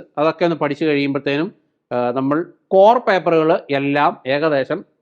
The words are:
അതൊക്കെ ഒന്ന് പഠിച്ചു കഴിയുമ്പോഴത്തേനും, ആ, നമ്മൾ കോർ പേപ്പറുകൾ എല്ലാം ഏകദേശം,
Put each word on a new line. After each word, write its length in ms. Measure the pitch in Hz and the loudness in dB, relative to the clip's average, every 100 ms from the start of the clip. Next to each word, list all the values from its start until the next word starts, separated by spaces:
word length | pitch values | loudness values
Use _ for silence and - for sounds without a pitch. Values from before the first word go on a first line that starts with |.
| - - | -10 -2
അതൊക്കെ 280 | 156 156 170 | -2 0 -2
ഒന്ന് 100 | 151 | -2
പഠിച്ചു 300 | 147 143 160 | -4 -2 -2
കഴിയുമ്പോഴത്തേനും, 680 | 143 139 139 139 143 185 - _ _ - | -2 -2 -4 -4 -4 -4 -10 _ _ -8
ആ, 200 | 123 123 | -4 -4
നമ്മൾ 340 | 127 135 151 175 _ - | -2 -2 -2 -6 _ 0
കോർ 300 | 190 202 247 | 4 6 4
പേപ്പറുകൾ 640 | 247 185 165 165 156 190 - | 2 0 2 2 2 0 -2
എല്ലാം 500 | 139 139 143 156 - 131 | -4 -2 0 0 -2 -4
ഏകദേശം, 580 | 143 160 143 127 165 - _ | -2 0 -2 -2 -8 -10 _